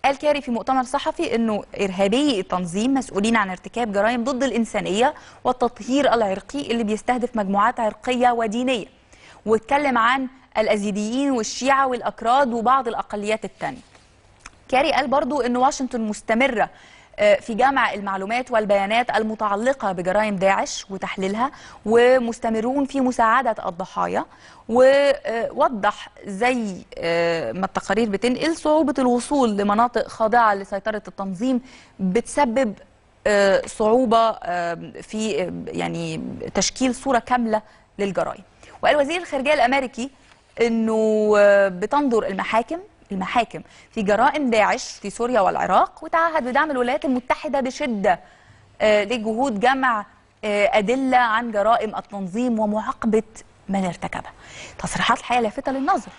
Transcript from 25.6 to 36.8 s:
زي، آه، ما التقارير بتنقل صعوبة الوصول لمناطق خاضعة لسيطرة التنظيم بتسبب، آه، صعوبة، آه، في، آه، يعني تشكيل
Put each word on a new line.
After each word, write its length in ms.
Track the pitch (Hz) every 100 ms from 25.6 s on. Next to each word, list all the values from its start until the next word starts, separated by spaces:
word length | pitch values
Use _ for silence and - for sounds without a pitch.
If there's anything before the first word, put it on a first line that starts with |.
| 311 233 202 - - - -
زي، 600 | 190 240 254 214 180 - -
آه، 540 | 165 170 170 165 123
ما 140 | 175 190
التقارير 440 | - - 196 226
بتنقل 480 | 196 240 254 302 330
صعوبة 360 | 302 302 285 277
الوصول 580 | 254 240 - 294 240 202
لمناطق 500 | 202 208 240 226 -
خاضعة 460 | - 220 240 226
لسيطرة 500 | 202 196 202 220 214 196
التنظيم 540 | - 196 180 247 254 - - - _
بتسبب، 720 | 190 196 - - 285 226 254 196 - _ _ _ -
آه، 340 | 208 196 185 -
صعوبة، 640 | - 214 240 254 226 226
آه، 600 | 220 - 175 170 165 170 -
في، 420 | - 214 220 -
آه، 80 | 180 170 -
يعني 540 | 175 170 165 165 160 - - -
تشكيل 420 | - 190 -